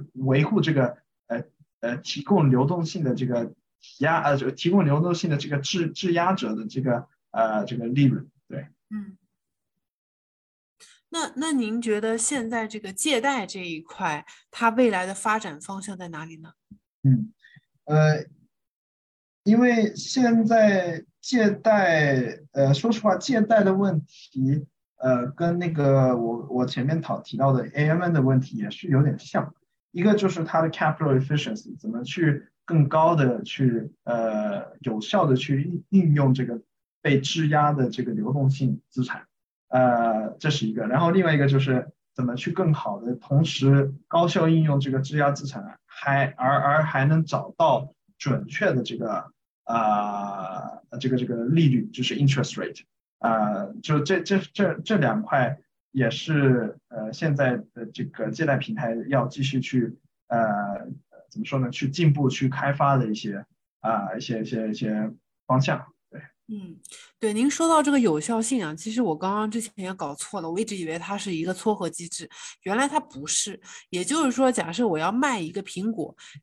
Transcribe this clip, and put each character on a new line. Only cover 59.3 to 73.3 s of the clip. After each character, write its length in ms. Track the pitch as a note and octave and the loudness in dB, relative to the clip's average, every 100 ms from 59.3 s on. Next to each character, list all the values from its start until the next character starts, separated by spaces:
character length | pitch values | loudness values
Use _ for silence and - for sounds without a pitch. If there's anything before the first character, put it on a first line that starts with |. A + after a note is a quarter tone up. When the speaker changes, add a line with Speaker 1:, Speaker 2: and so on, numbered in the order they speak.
| C#3 | -2
Speaker 1:
续 180 | C3+ C3 | -2 -2
去， 340 | - B2+ A2+ - _ _ _ | -2 0 -2 -6 _ _ _
呃， 100 | A#2 A2 G#2 G2+ G2+ B2+ C3+ _ - _ | 0 0 0 -4 -8 -10 -16 _ -20 _
怎 80 | - | -10
么 60 | |
说 140 | - C3+ | -6 -4
呢， 100 | B2 | -4
去 180 | - C3+ | -4 -6
进 240 | - E3 | 2 4
步、 180 | C#3+ C3+ | 4 2
去 180 | - C3+ | 0 -2
开 240 | C3+ C#3+ | -2 -2
发 240 | C#3 C#3+ C#3 | 2 2 2
的 140 | A2+ | 0
一 40 | |
些， 300 | G#2+ G#2+ G2 - _ _ _ | -4 -6 -10 -12 _ _ _
啊， 340 | A2 A2 G2 G2+ | -4 -2 -4 -8
一 40 | |
些， 200 | - A2+ | -6 -6
一 20 | |
些， 260 | A2 A2+ A2 | -4 -4 -4
一 40 | |
些 360 | G#2+ A2 G#2+ A2 - _ _ - | -4 -4 -4 -4 -8 _ _ -2
方 140 | C3 | 0
向， 240 | C#3 C#3+ - _ _ | 0 -4 -8 _ _
对。 100 | - - _ - | -20 -20 _ -16
Speaker 2:
嗯， 240 | G#3+ F#3 E3 - - - _ | -14 -14 -18 -20 -20 -20 _
对， 120 | A3 | -4
您 160 | G#3 C4+ | 0 0
说 200 | - E4 | 2 4
到 120 | D#4+ | 4
这 120 | D4 | 4
个 80 | C#4 | 4
有 180 | A3+ D#3 | 4 2
效 240 | D3+ A#3 | -2 -2
性 220 | A3+ C4 | -2 -2
啊， 100 | E3 | -4
其 160 | D#3 A3 | -6 -6
实 100 | A3 | -2
我 160 | A3+ D3+ | -2 -2
刚 200 | F#3 G#3 | -2 -2
刚 120 | G#3+ | -4
之 120 | A3+ | -6
前 120 | A3 - | -8 -10
也 180 | F#3 | -10
搞 180 | F#3+ D3 D3 | -8 -10 -10
错 240 | - G3+ | -10 -8
了， 100 | E3 | -6
我 80 | E3+ | -6
一 60 | |
直 120 | A3 G3+ | -6 -6
以 80 | |
为 140 | E3 E3 | -8 -8
它 180 | E3+ G3+ | -8 -8
是 160 | G3+ | -6
一 120 | E3 | -4
个 100 | E3+ | -4
撮 180 | F#3 A3 | -4 -2
合 160 | G#3+ E3+ | -2 -4
机 200 | - E3+ | -8 -12
制， 200 | - D#3+ - - - | -12 -14 -16 -18 -12
原 140 | - G#3 | -4 0
来 120 | C#4 | 0
它 100 | D4+ | -2
不 260 | D4+ C3+ | -6 -10
是。 360 | D3 | -6